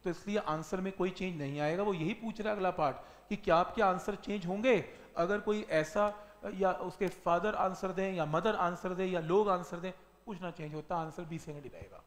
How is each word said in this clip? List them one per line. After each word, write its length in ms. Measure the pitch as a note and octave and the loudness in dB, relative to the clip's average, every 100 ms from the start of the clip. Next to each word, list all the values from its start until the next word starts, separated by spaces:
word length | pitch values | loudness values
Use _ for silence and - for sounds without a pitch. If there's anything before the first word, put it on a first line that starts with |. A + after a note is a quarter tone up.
तो 60 | F#3 | -4
इसलिए 280 | E3 G3+ G#3 | -6 -2 -2
answer 440 | F3 D#3 D#3 F#3+ | 0 -2 -2 -2
में 100 | F#3+ | -2
कोई 160 | F#3+ F3+ | 0 0
change 280 | F#3 F#3 E3 | 0 -4 -4
नहीं 220 | C#3 C#3+ | -4 0
आएगा। 240 | D3 E3+ | 0 2
वो 100 | G#3 | 0
यही 200 | F3+ D#3 | 0 -2
पूछ 260 | A3 A3+ G#3 | -2 -6 -4
रहा 80 | G#3+ | -2
है 60 | G#3 | 0
अगला 160 | F#3 | 0
part 240 | F3 D3 - - - - | 2 0 0 -12 -20 -6
कि 60 | G3+ | -4
क्या 200 | - E3 | 4 6
आपके 260 | F3+ - | 6 4
answer 340 | G3 F3+ G3 G3+ | 4 4 -2 -6
change 300 | - G3+ E3+ | -4 -4 -2
होंगे 280 | G3 B3 G#3 C#3 - - - | 2 4 4 2 -12 -10 -2
अगर 220 | F3 G3+ | 0 2
कोई 220 | G#3 G#3+ | 0 -2
ऐसा 440 | G#3+ D#3 D3+ G#3 G#3 G3+ - - G3+ | 2 2 2 2 2 0 -16 -12 -10
या 180 | F#3+ F#3+ F3 | 0 2 2
उसके 260 | F#3 - F#3 | -4 -2 -4
father 480 | - - E3+ G#3 G#3+ | 0 2 2 2 2
answer 360 | F#3+ F3+ F#3+ | 0 0 -4
दें 220 | F3+ F#3+ | 0 -2
या 120 | F#3 D3+ | 0 0
mother 300 | D#3 G#3+ G#3 | 2 2 2
answer 380 | F3 F3 F#3 | 0 0 -4
दें 120 | F3+ F#3+ | -2 0
या 140 | F3+ | 0
लोग 300 | D#3+ F#3+ G#3 | 4 4 4
answer 300 | F3+ F3 E3+ | 2 0 -8
दें, 120 | F#3 - - - - | -8 -10 -20 -20 -14
कुछ 160 | F3+ | -8
ना 100 | F3 | -8
change 220 | E3 D3+ | -8 -8
होता, 220 | D3+ D3 F3+ | -8 -4 -4
आंसर 280 | D#3+ D3+ | -4 -8
बीस 220 | E3 E3 - | -8 -8 -8
सेकंड 180 | D3 | -12
ही 60 | C3 | -12
रहेगा। 340 | - - D#2 | -14 -18 -18